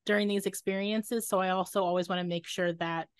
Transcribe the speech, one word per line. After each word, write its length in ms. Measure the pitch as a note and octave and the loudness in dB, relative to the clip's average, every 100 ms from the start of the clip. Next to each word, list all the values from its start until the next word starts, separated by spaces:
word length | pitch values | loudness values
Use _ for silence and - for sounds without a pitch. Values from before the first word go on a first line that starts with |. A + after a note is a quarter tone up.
during 240 | - G#3 G#3 | 0 2 4
these 160 | G3+ | 2
experiences. 840 | G3 F#3+ - F#3+ G3+ A3 G#3+ A#3 G#3 | 0 -2 -2 -2 0 -2 0 -2 0
So 140 | F#3+ | 2
I 100 | F#3 | 2
also 340 | F#3 F#3+ G3+ | 2 0 0
always 240 | F3+ F3+ F3 | 2 2 0
wanna 160 | F3+ | -2
make 220 | F3 F3 E3+ | -2 -4 -4
sure 260 | - F3 | -2 0
that 340 | E3+ E3 E3 D#3+ _ | 0 -2 -4 -6 _